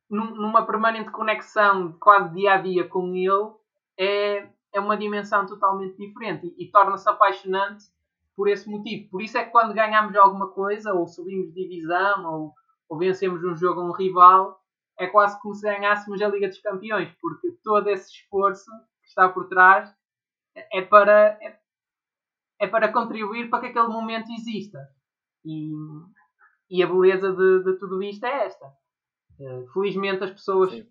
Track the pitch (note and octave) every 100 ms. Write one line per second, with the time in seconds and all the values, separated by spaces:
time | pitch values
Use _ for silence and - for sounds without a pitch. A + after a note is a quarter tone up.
0 | _ G#3 A3 A3 G#3+ A3+ A3 A3 A3+ A3
1 | G#3+ G#3+ A3 G3 - - G3+ G3 F3 D#3+
2 | - G3+ F3+ E3+ G3 F#3+ F#3 F3+ E3+ F#3
3 | F3+ F#3 F#3 G3 G#3+ - _ _ _ -
4 | F#3+ G3+ G#3 G3+ - _ _ G3+ G3+ G#3+
5 | G#3 G#3 G3+ G#3 F#3+ G3+ G3 G3 F#3+ F#3
6 | G3+ - A3 E3 F3 - F3 G#3 - F#3
7 | - G3+ G3 F#3+ F#3+ F#3+ G3+ G#3 - _
8 | _ _ _ - G3+ G3 G#3+ G#3 A3 G#3
9 | - F#3 G#3+ B3 A#3 A#3 A3+ G#3 G#3+ G#3+
10 | G#3 G3 G3 G3 F#3+ F#3+ G3 G#3+ G#3+ F#3
11 | E3+ - F3 F#3+ E3+ E3+ F#3 F3 D#3+ F3
12 | G3 G3 F3 D#3 D#3 - _ _ _ D3+
13 | F#3 F#3 F#3+ F3 F3+ D#3+ F#3 F3 F3 F3
14 | F#3+ F3 F3+ F#3 - - _ _ _ _
15 | F3+ G#3 G3+ - G#3 G3+ G#3 G3+ G3+ G#3
16 | G#3 G3 G#3 G3+ G3 F#3+ G#3 F#3+ G#3+ G#3+
17 | E3 _ - - F4 - - G#3 G3+ G3
18 | - - _ G3 G3 G3 - A3 _ _
19 | _ - F#3+ F#3 F3 F#3 F#3 G3 G#3 _
20 | _ _ _ _ _ - - F#3 F#3 G#3
21 | G3+ G#3 G#3+ G#3+ - - _ _ _ _
22 | _ _ _ _ _ _ G3+ A3 G#3+ A#3
23 | A3 A3 G#3 A3+ A#3 A#3+ A#3+ B3 A#3 A3+
24 | A3 A3+ G#3+ A3+ A#3 G#3 - C#3 C#3 _
25 | _ _ _ _ D#3 D#3 D#3 D3+ D#3 D3+
26 | F3 _ _ _ _ _ _ F3+ E3+ F#3
27 | F#3 F#3+ F#3+ F#3 F#3+ F#3 F#3 F#3 F#3+ F#3+
28 | G3+ G3+ A#3+ C#4 G3 - C#3 _ _ _
29 | _ _ _ _ C3+ B2+ B2 F#3 G3+ F#3
30 | G3 F#3+ F#3+ - - F#3+ F#3 A#3 G#3+